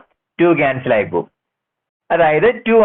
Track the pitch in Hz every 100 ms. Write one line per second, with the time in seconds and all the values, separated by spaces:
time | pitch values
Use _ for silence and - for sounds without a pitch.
0 | - _ _ - 170 147 143 131 131 113
1 | 92 85 - _ _ _ _ _ _ _
2 | - 170 160 151 214 247 226 226